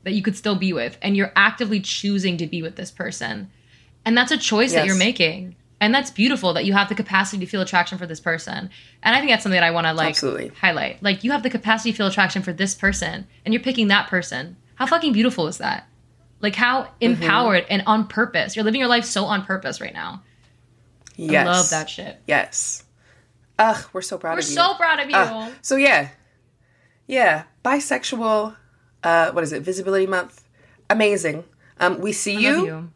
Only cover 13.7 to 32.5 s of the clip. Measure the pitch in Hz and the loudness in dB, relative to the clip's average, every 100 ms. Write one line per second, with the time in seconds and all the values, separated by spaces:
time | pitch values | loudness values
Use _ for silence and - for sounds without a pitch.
13.7 | 254 208 202 - 185 175 131 160 180 _ | 0 4 2 2 -4 -4 -8 -10 -16 _
14.7 | - 254 330 320 214 240 - 160 - - | -6 0 2 2 2 2 2 -4 -4 -6
15.7 | - - _ _ _ _ _ 208 202 240 | -6 -10 _ _ _ _ _ -4 0 2
16.7 | 262 - - 233 220 165 208 233 185 175 | 2 -4 -2 0 2 2 4 4 2 2
17.7 | 196 190 214 220 - 240 175 202 - 214 | -2 2 2 2 -2 0 0 -2 -2 -2
18.7 | 247 247 240 233 202 190 190 190 190 160 | 0 2 0 0 -2 0 -2 -2 -6 -6
19.7 | - - - 82 185 _ _ _ _ _ | -8 -10 -8 -10 -12 _ _ _ _ _
20.7 | _ _ _ - - 160 151 156 180 180 | _ _ _ -20 -10 2 2 4 2 2
21.7 | 160 151 - - - - 147 - - - | 0 -4 -12 -14 -14 0 0 0 -6 -6
22.7 | - _ _ _ _ _ _ _ - 220 | -8 _ _ _ _ _ _ _ 2 2
23.7 | 214 - 185 - 180 160 339 285 294 349 | 2 -6 -12 -10 -8 -6 -4 -4 0 0
24.7 | 381 339 311 269 196 190 220 220 262 - | 2 0 0 2 2 2 -2 -10 -12 -2
25.7 | 269 277 170 139 - _ _ _ _ _ | 2 4 4 2 -12 _ _ _ _ _
26.7 | _ _ _ - 254 208 156 160 _ 247 | _ _ _ -4 2 4 2 -4 _ 0
27.7 | 285 277 254 - 233 226 214 214 214 _ | 0 0 -4 -4 -4 0 0 0 -10 _
28.7 | _ _ _ 170 170 165 170 156 151 160 | _ _ _ 2 4 4 0 -2 -4 -6
29.7 | 185 185 190 190 185 175 - _ _ _ | -4 0 0 2 -2 -4 -14 _ _ _
30.7 | _ _ 220 214 196 160 151 - _ _ | _ _ 2 2 2 -2 -6 -12 _ _
31.7 | _ 180 185 196 196 214 208 254 | _ 0 2 -4 -4 -4 0 2